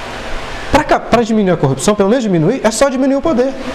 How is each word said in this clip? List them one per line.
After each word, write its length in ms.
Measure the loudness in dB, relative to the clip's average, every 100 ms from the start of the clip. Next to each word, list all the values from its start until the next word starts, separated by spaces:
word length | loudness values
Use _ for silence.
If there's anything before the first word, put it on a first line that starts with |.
| -10 -12 -8 -8 -8 -10 -2
pra 120 | 0
ca-, 160 | 2 0
pra 240 | 2 0
diminuir 300 | 2 2 2
a 40 | 2
corrupção, 380 | 0 0 0 2
pelo 140 | 2
menos 140 | 2
diminuir, 380 | 2 2 2 2
é 80 | 0
só 180 | 2 0
diminuir 280 | 2 0 0
o 40 |
poder. 320 | 0 0 0 -2 -10